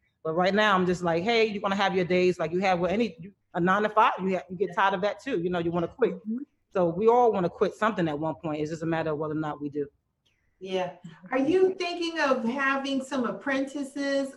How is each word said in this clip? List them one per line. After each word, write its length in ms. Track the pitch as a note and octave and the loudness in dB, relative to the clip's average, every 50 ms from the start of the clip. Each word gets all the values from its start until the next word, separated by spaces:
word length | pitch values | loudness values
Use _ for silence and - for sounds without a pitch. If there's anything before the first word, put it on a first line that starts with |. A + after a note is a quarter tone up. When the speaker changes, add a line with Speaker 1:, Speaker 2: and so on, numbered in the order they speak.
| _ _ _ _ - | _ _ _ _ -6
Speaker 1:
But 100 | D#3+ D#3+ | -2 0
right 200 | F3 F3+ F#3+ G3 | 0 2 2 2
now, 220 | G#3 G#3+ G#3+ G3 | 4 4 4 4
I'm 100 | F#3 F3+ | 4 2
just 160 | F3 F3+ F3 | 2 0 0
like, 220 | F3 E3+ D#3+ E3+ F3 | 0 0 0 0 0
"Hey, 220 | A3+ A#3 A3+ A3 | 2 2 2 2
you're 160 | A3 G3+ G3+ | 2 0 -2
gonna 140 | G3+ G3 G3 | -2 -2 0
have 200 | G3+ G3+ F#3+ F3+ | 0 0 2 2
your 100 | F#3+ F3+ | 0 0
days 340 | E3 F3+ F3+ F3+ F3+ F3 - | 2 2 2 4 2 2 0
like 120 | E3 D#3+ | -2 -2
you 80 | E3+ F3+ | -2 0
have 200 | G3 F#3+ F#3 E3+ | 2 2 2 2
with 120 | F3+ F3 | 0 0
any, 260 | F#3 A3 A#3+ G3+ - - E3 G3+ - _ _ _ - | 0 0 -2 -2 -4 -10 -18 -20 -20 _ _ _ -2
a 60 | F3 | 2
nine-to-five, 540 | E3+ F#3 F#3+ G#3 G#3+ G#3 G#3+ G#3+ A3+ - F#4 A3+ | 2 4 4 2 0 2 4 4 4 4 2 0
you 140 | F#3 F#3+ F#3 | -2 -2 -2
ha-, 80 | F3 - - | -2 -4 -8
you 80 | F#3+ | -4
get 180 | E3+ G3+ - - | -4 -4 -2 2
tired 180 | A3 G3 G3 G3 | 2 2 2 2
of 80 | F3+ | 0
that 200 | G3 G3+ G3+ - | -2 -2 -4 -4
too. 180 | - C#4 C4 F3 | -6 -4 -4 -2
You 100 | E3 F#3 | -2 -2
know, 100 | F3+ F3 | -2 -2
you 120 | E3+ E3+ | -2 -2
wanna 160 | E3+ F3 E3 | -2 -2 -2
quit." 280 | D#3+ - - A#3+ F#3 F#3 | -4 -2 0 0 0 0
Speaker 2:
Mm-hmm. 240 | F#3 - G#3 A3+ B3+ C#4+ - _ _ _ _ - | -4 -8 -8 -8 -8 -10 -12 _ _ _ _ 0
Speaker 1:
So 160 | G3 F3 E3+ | 0 2 2
we 180 | E3 F3 A3 | 2 4 4
all 240 | A3+ A#3 B3 A#3+ A3+ | 6 6 6 6 4
wanna 180 | G3+ G3 F3+ E3+ | 4 2 0 -2
quit 240 | - - G#3+ G#3 G#3 | 0 -2 -2 -2 0
something 340 | - G#3+ A3 G3+ F#3 E3+ | 0 0 0 2 0 0
at 120 | D#3+ D3 D3 | 0 -2 -2
one 160 | D#3+ D#3+ D#3 | -4 -4 -4
point. 260 | - - D#3+ D3+ D#3 | -4 -6 -6 -4 -4
It's 80 | D3+ D3+ | -6 -6
just 140 | E3 D3+ E3 | -6 -6 -4
a 20 | |
matter 260 | E3 E3 D#3+ D#3+ D#3+ | -2 -2 0 0 -2
of 60 | D3+ | -2
whether 160 | C#3+ D#3 D#3 D3+ | -2 -4 -4 -4
or 40 | D#3 | -4
not 220 | D#3 D3+ D3 C#3 | -4 -6 -6 -8
we 80 | D3 D3 | -10 -8
do. 180 | C#3 D3 C#3+ C#3+ - _ _ _ _ _ _ _ _ _ _ _ _ _ | -6 -6 -6 -6 -10 _ _ _ _ _ _ _ _ _ _ _ _ _
Speaker 3:
Yeah. 320 | F#3 F#3+ F#3 F#3 F3+ F3 - - - E3 - - - - | -8 -6 -4 -4 -4 -4 -8 -12 -18 -20 -20 -20 -10 -4
Are 80 | C4 C#4 | -2 0
you 340 | C#4 D#4 F4+ F#4 F#4 F#4+ - | 2 4 4 4 4 4 2
thinking 440 | - F4+ F4 F4 F4 E4+ E4 E4 D#4+ | -2 -6 -6 -4 -4 -4 -4 -2 0
of 240 | D4 C4+ C4 A3+ A3+ | 2 2 2 0 0
having 580 | A3+ C4 C#4 C#4 C#4 C#4 C4+ C4 C#4 C4+ C4 | -2 -2 0 0 0 0 0 -2 -2 -4 -4
some 240 | - - C#4+ C4 A#3 | -4 -4 -4 -4 -2
apprentices 1080 | G3+ F#3+ - - C#4+ C4+ C#4 C4+ C4+ - D4 C#4 - - C#4+ C#4 C#4 C#4 C#4 C#4 C4 - | -4 -6 -6 -4 -2 -2 -2 -2 -4 -6 -8 -10 -8 -6 -6 -4 -2 -2 -2 -2 -4 -6